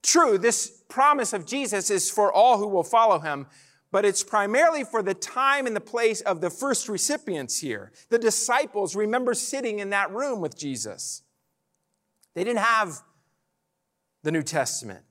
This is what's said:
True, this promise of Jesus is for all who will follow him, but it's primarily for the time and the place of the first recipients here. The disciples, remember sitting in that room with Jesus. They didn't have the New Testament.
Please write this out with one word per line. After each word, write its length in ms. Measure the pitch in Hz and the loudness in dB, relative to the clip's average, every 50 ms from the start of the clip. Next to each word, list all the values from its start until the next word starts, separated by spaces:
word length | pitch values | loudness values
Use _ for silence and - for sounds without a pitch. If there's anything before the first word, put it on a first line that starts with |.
| - | 0
True, 340 | - - 349 330 254 208 | 4 4 6 6 6 4
this 460 | 185 180 240 226 - - - - _ _ _ | 4 2 2 2 0 -4 -8 -10 _ _ _
promise 420 | - 254 269 294 294 277 233 - 226 | 0 4 4 4 4 4 0 -4 -4
of 120 | 196 156 | -6 -6
Jesus 420 | - 233 277 277 208 208 196 180 - | -6 -6 -4 -4 -2 -4 -2 -2 0
is 220 | 208 185 - - | -2 0 -2 -2
for 200 | - - 208 196 | 2 2 2 4
all 260 | - 190 226 254 240 | 6 6 6 6 6
who 100 | 196 208 | 4 0
will 160 | 214 196 180 160 | 0 0 -2 0
follow 360 | - 233 226 226 220 190 156 | 2 4 4 6 6 4 2
him, 280 | 156 156 143 143 139 _ _ _ _ _ _ _ _ _ | 0 -4 -6 -6 -8 _ _ _ _ _ _ _ _ _
but 160 | - 190 202 | 0 2 2
it's 160 | 202 190 - | 2 2 0
primarily 640 | - - - 214 202 202 220 269 330 330 330 294 254 | -4 0 0 0 0 2 2 4 4 4 4 0 -6
for 180 | - - 226 | -2 -2 -2
the 120 | 196 196 185 | -2 -2 -4
time 520 | 185 - - - 254 269 269 277 285 262 | -4 -8 -8 -2 0 2 2 2 2 0
and 100 | 240 220 | -2 -4
the 60 | 202 | -4
place 400 | - - - 240 233 226 214 - | -6 -6 -2 2 2 2 0 0
of 200 | - 202 185 160 | -2 -2 -2 -2
the 80 | 170 175 | -4 -6
first 380 | 170 - 254 277 247 - - | -4 -4 -2 -2 -2 -2 -4
recipients 720 | - 208 175 - - 294 - _ - 180 151 131 117 - - | -4 -4 -4 -2 -2 -2 -4 _ -6 -6 -6 -6 -6 -6 -6
here. 320 | - 139 110 101 98 - _ - - _ | -4 -6 -6 -6 -8 -16 _ -20 -4 _
The 100 | 233 233 | 0 2
disciples, 760 | 233 220 214 - - - 233 - - 208 - 208 196 165 185 | 2 2 0 0 0 0 0 0 0 -2 -2 -4 -4 -2 -2
remember 380 | 202 214 214 233 247 254 247 233 | -2 -2 0 0 0 0 0 -2
sitting 460 | - - - - 277 262 226 208 208 | -2 -4 -6 -6 -4 -4 -4 -4 -4
in 100 | 202 196 | -6 -2
that 200 | 202 196 196 175 | -2 -2 -2 -2
room 300 | 190 226 277 285 247 208 | -4 -6 -4 -4 -4 -4
with 160 | 170 143 - | -6 -8 -8
Jesus. 680 | - 151 143 131 113 107 107 92 - - - - - _ _ _ _ _ _ _ _ _ _ _ _ _ _ _ _ _ _ _ _ _ _ _ | -8 -8 -8 -8 -8 -8 -10 -10 -12 -12 -12 -12 -14 _ _ _ _ _ _ _ _ _ _ _ _ _ _ _ _ _ _ _ _ _ _ _
They 80 | 165 185 | -4 -4
didn't 160 | 233 240 220 | -2 0 0
have 420 | 208 233 226 220 208 175 147 - _ _ _ _ _ _ _ _ _ _ _ _ _ _ _ _ _ _ _ _ _ _ _ _ | 2 2 2 2 0 -2 -6 -14 _ _ _ _ _ _ _ _ _ _ _ _ _ _ _ _ _ _ _ _ _ _ _ _
the 100 | - 151 | -4 -2
New 120 | 160 160 143 | -2 -2 -4
Testament. 640 | - 160 151 127 - - - 123 107 95 - _ _ | -2 -2 -2 -2 -2 -4 -8 -10 -12 -16 -16 _ _